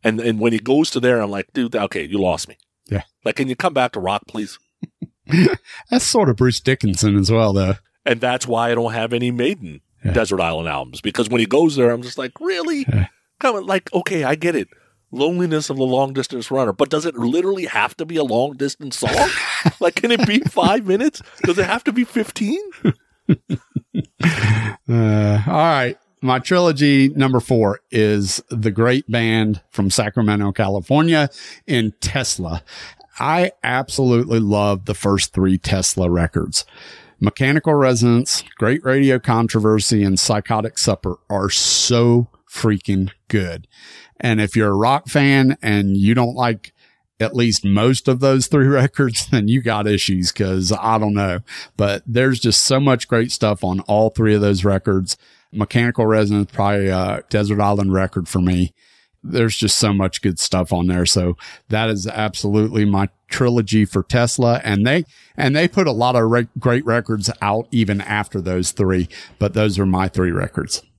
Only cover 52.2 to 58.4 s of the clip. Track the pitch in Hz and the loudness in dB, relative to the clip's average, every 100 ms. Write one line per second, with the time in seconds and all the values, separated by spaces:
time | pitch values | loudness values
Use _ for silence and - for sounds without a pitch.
52.2 | 131 127 120 - - 135 143 123 - 117 | 2 2 0 0 2 2 2 0 0 0
53.2 | 117 - 110 104 92 95 - 107 110 - | 0 0 -2 0 -2 -4 0 2 2 2
54.2 | 110 104 101 98 98 95 - 95 92 - | 2 4 2 2 2 0 0 0 -2 -8
55.2 | _ _ _ 101 104 117 120 117 110 110 | _ _ _ -6 -2 0 0 0 2 2
56.2 | 104 104 101 - 101 101 98 92 92 98 | 2 0 -2 -2 0 0 0 0 -2 -6
57.2 | - 107 101 104 101 101 98 95 95 - | -2 -2 0 0 2 2 0 0 0 -4
58.2 | 85 92 | -4 -2